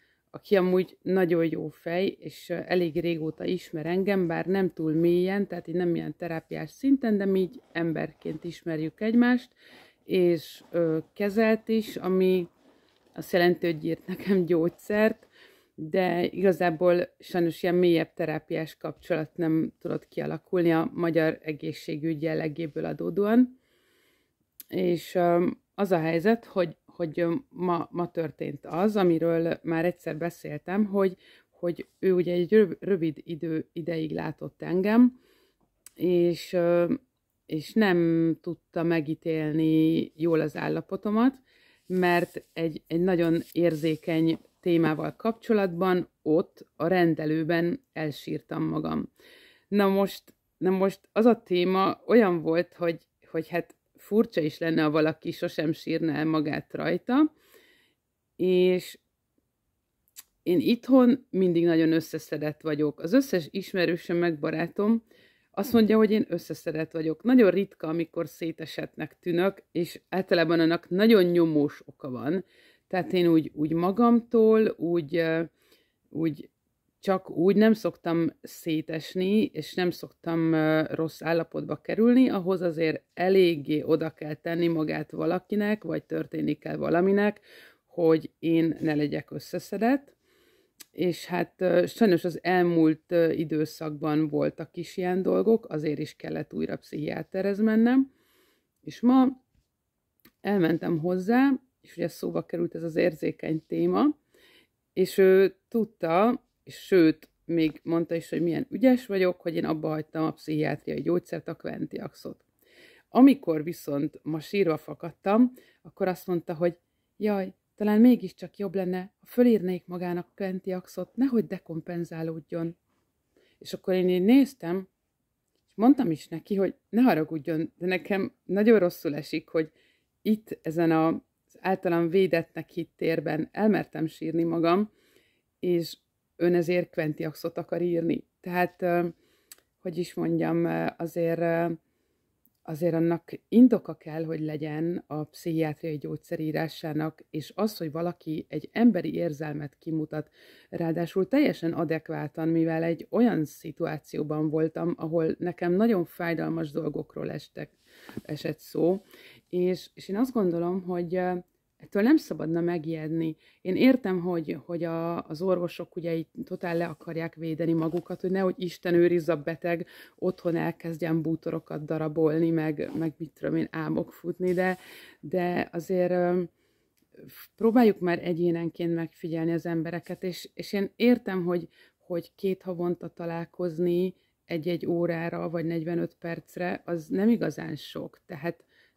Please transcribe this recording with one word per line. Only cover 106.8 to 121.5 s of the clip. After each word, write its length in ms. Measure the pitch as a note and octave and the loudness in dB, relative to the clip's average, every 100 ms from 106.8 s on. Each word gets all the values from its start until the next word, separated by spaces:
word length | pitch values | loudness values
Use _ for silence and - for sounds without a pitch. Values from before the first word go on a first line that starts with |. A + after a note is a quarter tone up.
| - F#3 D#3+ D#3 - _ - | 2 6 6 4 -6 _ -4
még 340 | E3 D#3+ D3 | -2 -2 -4
mondta 320 | - E3 E3 E3 | -4 -2 -2 -6
is, 140 | - | -4
hogy 120 | D#3+ | -2
milyen 260 | E3+ D3 - | -2 -2 -4
ügyes 360 | F#3+ B3+ B3 - | 2 4 4 0
vagyok, 360 | G3 F3+ F3+ | 0 0 0
hogy 140 | E3+ E3 | -4 -4
én 100 | D#3+ | -4
abba 220 | D#3+ D#3 | -4 -4
hagytam 360 | D#3 D#3 D#3+ | -6 -6 -4
a 80 | D#3+ | -4
pszichiátriai 680 | D#3 - D3+ D3+ D3 - D3+ | -4 -6 -2 -2 -4 -6 -6
gyógyszert, 460 | E3 F3 - E3 D#3 | -2 -2 -2 -10 -10
a 80 | E3 | -12
Quentiaxot. 880 | - - D#3 - - - - - _ _ _ _ - _ _ | -10 -8 -8 -10 -12 -14 -18 -18 _ _ _ _ -20 _ _
Amikor 540 | - C4+ A#3+ - D#3 | 8 8 8 0 -4
viszont 560 | D3+ - - C#3+ D3+ - | -6 -10 -6 -4 -4 -6
ma 160 | D3 D#3 | -8 -8
sírva 380 | D3 G3+ F3+ D3+ | -4 0 0 -2
fakadtam, 760 | - D3 E3 - F#3+ A3 B3 - - _ | -6 -14 -16 -6 0 4 4 0 -20 _
akkor 260 | F3 - F#3 | -16 -4 -4
azt 200 | F3 - | -4 -4
mondta, 260 | F3 E3 | -4 -4
hogy 240 | D#3+ F3 E3+ _ _ _ - | -2 -2 -2 _ _ _ -6
jaj, 360 | G#3 G3+ F#3+ - _ - | -2 -2 -4 -10 _ -4
talán 260 | G#3 G#3+ | 2 6
mégiscsak 560 | B3 A#3+ F3+ - F3+ - | 8 6 0 -12 -16 -10
jobb 180 | G3 F#3+ | -6 -4
lenne, 380 | F3+ F#3 F#3+ _ | -4 -6 -8 _
ha 60 | - | -2
fölírnék 600 | - B3 G#3+ F3+ F3+ - | 4 6 6 2 -4 -6
magának 420 | F3+ F3+ F3 F3 - | -8 -6 -6 -8 -8
Quentiaxot, 800 | G3 F#3+ - F#3 F#3 - F3+ - | -6 -6 -6 -8 -8 -12 -8 -2
nehogy 320 | C4+ A#3 | 0 0
dekompenzálódjon. 1300 | D#3 | -2